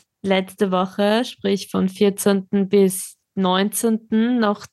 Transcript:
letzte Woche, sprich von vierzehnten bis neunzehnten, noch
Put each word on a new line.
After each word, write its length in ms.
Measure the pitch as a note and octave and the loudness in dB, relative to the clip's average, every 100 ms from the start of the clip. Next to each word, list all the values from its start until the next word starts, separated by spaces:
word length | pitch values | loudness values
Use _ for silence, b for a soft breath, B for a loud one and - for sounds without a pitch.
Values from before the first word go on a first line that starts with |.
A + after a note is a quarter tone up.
| _ _ | _ _
letzte 480 | G3 F#3+ F#3+ - G3+ | -2 0 -2 -2 0
Woche, 520 | F#3 F#3 G3 G3+ A3 | 0 -2 0 0 0
sprich 460 | B3 - G3 G3 - | -2 -6 -4 -2 -4
von 180 | F#3+ F#3 | -2 -2
vierzehnten 800 | F#3 G3+ G3 G#3 G3 F#3+ G3+ F#3+ | 0 0 2 0 0 0 -2 2
bis 480 | G3+ F#3+ F#3+ - - _ - | 4 4 0 -10 -18 _ -2
neunzehnten, 1040 | F#3 F#3 G#3 - A#3 A3 A3+ A3 A#3 B3 | 0 2 0 -2 -2 -2 -2 0 0 0
noch 260 | G#3+ G#3 - | 0 -2 -8